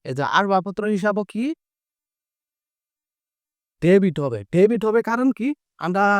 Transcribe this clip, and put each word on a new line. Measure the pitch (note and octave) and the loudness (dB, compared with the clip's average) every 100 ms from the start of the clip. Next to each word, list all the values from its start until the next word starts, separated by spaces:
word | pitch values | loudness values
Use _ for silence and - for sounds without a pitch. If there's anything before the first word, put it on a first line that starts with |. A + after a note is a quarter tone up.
এই | - | -10
যে | C3 C#3 | -6 0
আসবাবপত্র | E3 G3 F#3+ G3 F#3+ G#3+ | 0 2 0 -2 -6 -4
হিসাবও | G3+ G#3 G3+ | -2 -2 -2
কি | G3+ G#3 C4+ E4 _ _ _ _ _ _ _ _ _ _ _ _ _ _ _ _ _ _ _ _ _ _ | -6 -6 -6 -8 _ _ _ _ _ _ _ _ _ _ _ _ _ _ _ _ _ _ _ _ _ _
ডেবিট | D#3+ G3 F#3+ D3+ | 4 4 4 0
হবে। | C#3+ A2 G2+ | -4 -6 -2
ডেবিট | F3 G#3 A#3 | 0 2 0
হবে | A3 A3+ | 0 0
কারণ | A3 A#3+ C4 | 0 0 0
কি? | - B3+ D4 _ _ | 0 -4 -6 _ _
আমরা | E3 F#3+ G3+ G3+ | -4 0 2 2